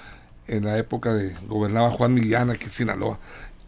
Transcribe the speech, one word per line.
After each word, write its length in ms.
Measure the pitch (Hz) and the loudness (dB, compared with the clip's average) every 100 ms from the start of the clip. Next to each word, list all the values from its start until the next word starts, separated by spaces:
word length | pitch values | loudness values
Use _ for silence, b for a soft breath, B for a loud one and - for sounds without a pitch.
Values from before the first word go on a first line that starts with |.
| B B B - - | B B B -16 -6
en 180 | 107 | -2
la 140 | 104 107 | 0 0
época 340 | - 117 117 | 0 -2 0
de, 220 | 110 95 87 104 | 0 0 -6 -4
gobernaba 420 | 107 104 113 120 | 0 2 4 2
Juan 240 | 120 123 | 4 4
Millán 360 | 127 110 117 123 | 4 4 2 2
aquí 140 | 110 | -2
en 60 | 113 | -6
Sinaloa. 480 | - 113 95 104 104 B B B B | -4 -2 0 -2 -4 B B B B